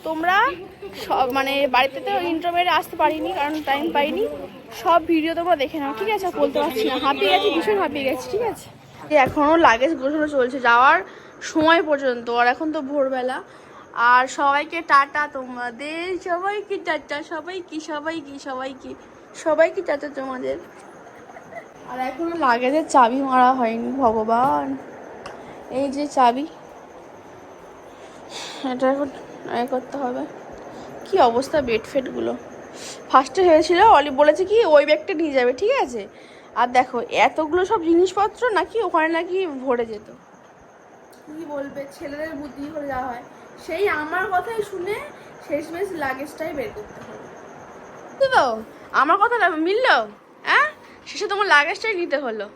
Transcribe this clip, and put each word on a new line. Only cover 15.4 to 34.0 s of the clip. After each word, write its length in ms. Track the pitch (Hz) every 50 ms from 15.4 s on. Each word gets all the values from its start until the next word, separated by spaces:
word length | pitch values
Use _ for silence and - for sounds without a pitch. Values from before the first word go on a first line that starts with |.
| 262 247 254 247 247 240 240 226 277 294 311 330 339 370 381 339 -
সবাইকে 520 | 370 349 349 370 392 415 415 403 - 392 359
টাটা, 460 | 302 349 320 302 294 - 285 294 302
সবাইকে, 560 | - 349 320 302 349 370 381 359 - 311 311
সবাইকে, 600 | 311 - 311 294 285 320 330 330 285 277 277 277
সবাইকে, 560 | - 285 262 262 262 269 269 - - 262 254 - - - - - - - - - -
সবাইকে 380 | 330 302 302 330 339 330 392
টাটা 280 | 349 - 302 285 - 294
তোমাদের। 480 | 277 277 269 269 262 254 262 - 269 - - - - - - - - - - - - - - - - - - - - - - - - - - -
আর 100 | 247 254
এখনো 380 | 254 262 277 269 339 339 339 339
লাগেজের 520 | 302 262 240 240 254 254 277 311 320 320
চাবি 260 | - 285 240 226 240
মারা 380 | 269 277 269 262 254 254 254 262
হয়নি, 380 | 262 247 226 226 226 233 240
ভগবান। 840 | 254 269 269 233 220 226 220 214 226 233 254 277 294 294 277 269 269 269 - - - - - - - - - - - - - - - - - -
এই 220 | - 254 277 285
যে 160 | 262 277 294 285
চাবি, 400 | - 285 254 240 240 254 285 320 - - - - - - - - - - - - - - - - - - - - - - - - - - - - - - - - - - - - - - - - - - - 262
এটা 200 | 254 254 262 262
এখন 180 | 269 277 285 277 - - - - - - - -
এ 180 | - 233 240 254
করতে 260 | 269 254 254 - - 277
হবে। 240 | 277 247 247 262 285 330 - - - - - - - - - - - - - - -
কি 140 | - - 381
অবস্থা 420 | 320 240 226 240 269 - - 311
বেড 200 | 277 240 226 220 - -
ফেডগুলো। 440 | - 285 254 269 247 240 226 - - - - - - - - - - - - - - - - -
ফার্স্টে 400 | - 262 277 - - - 381 359
হয়েছিল, 320 | 320 311 330 - 359 339
অলি 280 | 403 453 403 294